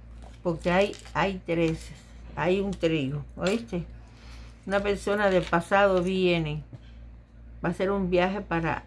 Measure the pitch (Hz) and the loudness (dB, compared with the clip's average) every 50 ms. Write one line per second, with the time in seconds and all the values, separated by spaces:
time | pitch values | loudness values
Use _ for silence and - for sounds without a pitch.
0 | - - - - - - - - - 180 165 156 - 180 175 190 208 208 - - | -20 -20 -18 -18 -18 -18 -12 -6 -4 -4 -2 -2 0 2 4 4 4 2 0 -8
1 | - - - 147 170 196 190 185 - - 165 170 165 160 160 160 - - - - | -12 -6 -2 -2 0 0 -2 -4 -4 -2 0 2 2 2 0 -2 -6 -12 -16 -18
2 | - - - - - - - 147 151 175 185 202 196 202 180 - 175 165 165 156 | -20 -20 -20 -18 -18 -12 -6 -2 0 2 2 2 0 -2 -2 0 0 0 0 0
3 | 131 131 147 147 135 - - - 170 180 214 233 233 - - - 151 - - - | 0 -2 -4 -6 -8 -10 -8 -4 -2 -2 -2 -2 -4 -6 -6 -6 -6 -8 -14 -18
4 | - - - - - - - - - - - - - 190 196 202 202 202 202 190 | -18 -20 -20 -20 -20 -20 -18 -18 -18 -20 -18 -14 -6 -2 -2 0 2 0 0 0
5 | - 208 202 214 208 196 185 180 170 - 175 170 170 - 202 196 202 196 185 180 | 0 0 2 2 4 4 4 4 2 2 0 0 2 4 4 6 6 6 4 4
6 | 175 185 190 185 185 180 175 170 160 151 147 151 139 - - - - - - - | 2 2 2 2 4 4 4 2 0 -2 -4 -8 -10 -12 -16 -20 -18 -18 -18 -18
7 | - - - - - - - - - - - - - 170 175 - 185 196 202 202 | -18 -18 -20 -20 -20 -20 -20 -20 -20 -18 -12 -6 -4 -4 -2 0 0 0 0 0
8 | 190 175 185 175 175 190 190 214 202 - 170 165 165 156 - - - | 0 2 4 4 4 4 2 -2 -4 -2 -2 -2 0 0 -2 -4 -6